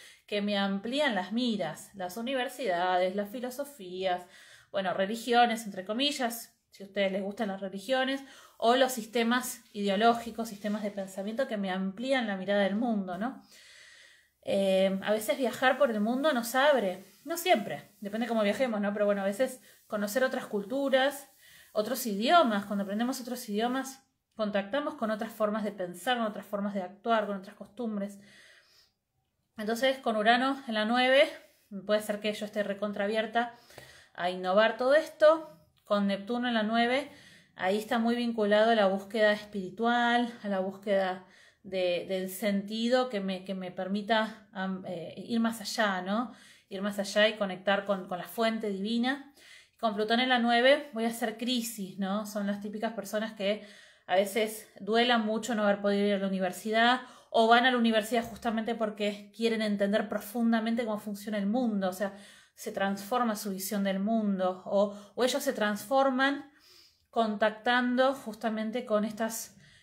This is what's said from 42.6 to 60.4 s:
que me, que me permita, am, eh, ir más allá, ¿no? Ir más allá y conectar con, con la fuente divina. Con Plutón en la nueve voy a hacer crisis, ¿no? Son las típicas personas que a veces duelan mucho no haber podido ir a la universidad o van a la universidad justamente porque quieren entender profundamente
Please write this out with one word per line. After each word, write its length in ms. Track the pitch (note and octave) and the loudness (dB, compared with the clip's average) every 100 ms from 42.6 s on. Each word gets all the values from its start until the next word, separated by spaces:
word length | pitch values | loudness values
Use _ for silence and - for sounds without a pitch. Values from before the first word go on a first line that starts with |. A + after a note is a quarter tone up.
| G3 A3 A#3 B3+ B3+ | -2 -2 2 2 2
que 100 | G3+ | -2
me, 240 | F#3+ F#3 | -4 -4
que 100 | F#3+ | -6
me 160 | F#3+ F3+ | -8 -8
permita, 800 | F3+ F#3 G3+ G3+ A3 A3 - - | -8 -4 -4 0 0 0 -6 -14
am, 320 | G3 F#3+ F#3 F#3 | -8 -6 -6 -8
eh, 260 | F3 D#3+ - | -10 -10 -12
ir 220 | - A#3 | -4 0
más 220 | A3+ A3+ | 0 -2
allá, 420 | G3+ - G#3 F#3 | -6 -2 0 0
¿no? 300 | F3+ G#3 B3 - - - _ | -2 -2 -4 -10 -20 -20 _
Ir 140 | G3 | -6
más 160 | G3+ G3+ | -4 -4
allá 300 | G3 G#3 G#3+ | -2 4 4
y 80 | A3 | 2
conectar 480 | G3 F#3 G3+ G3 | -4 -2 0 0
con, 240 | G3+ G3 F3+ | 2 -2 -4
con 100 | F3+ | -8
la 80 | E3+ | -6
fuente 440 | - A3+ A3 A3 | -2 0 0 -2
divina. 640 | F#3+ G3+ A#3 B3 C#4 - - - - - _ | -4 -2 0 0 -2 -6 -20 -20 -20 -20 _
Con 140 | A3+ | -2
Plutón 260 | G3+ G#3+ A#3 | 0 0 2
en 80 | B3+ | 2
la 100 | B3+ | 2
nueve 520 | A#3 A#3+ B3+ D4 C#4+ | 4 4 6 4 2
voy 140 | A3 A3+ | -4 -4
a 20 | |
hacer 300 | A3+ A3+ A3 | -2 -4 -4
crisis, 600 | A#3+ B3 A3+ - F#3 G3 | -4 -2 -4 -8 -10 -6
¿no? 280 | F#3+ G#3 G#3 | -4 -2 -4
Son 200 | G#3+ G3+ | -4 -4
las 140 | G3+ | -4
típicas 320 | G#3+ G#3 A3 | -6 -6 -6
personas 400 | A3+ G3 G#3+ A3 | -6 -6 -4 -4
que 340 | - G3 G#3 - - - _ - | -4 -2 -2 -6 -20 -20 _ 0
a 80 | |
veces 540 | F#3 G3+ - G#3+ - - - | 2 2 0 -2 -4 -14 -12
duelan 460 | F#3+ A3+ A#3+ A#3 | 0 2 4 4
mucho 300 | G#3+ A3 A3 | 2 -2 -2
no 100 | G#3 | 0
haber 160 | G#3 G3+ | 2 2
podido 260 | G3+ G3+ G3+ | 2 2 4
ir 80 | |
a 40 | G3 | 2
la 100 | G3 | 0
universidad 720 | F#3+ F#3 F#3+ A3 A3 A#3 B3 - - - | 0 -2 -2 -2 4 4 4 -2 -18 -2
o 180 | - A3+ | 4 6
van 160 | A#3 | 6
a 60 | B3+ | 6
la 80 | B3 | 4
universidad 440 | A3+ A3 G#3 A#3+ | 4 4 2 0
justamente 520 | A#3 - A#3+ A3 A3 | -2 -6 -4 -2 -2
porque 580 | A3+ G#3+ G#3 G#3 G3+ - | -2 -4 -2 -4 -4 -10
quieren 280 | - A3+ A3 | -2 0 0
entender 460 | G#3+ G3+ G3+ A3 - | 0 2 2 2 0
profundamente 760 | G#3 - A#3+ | -6 -6 -2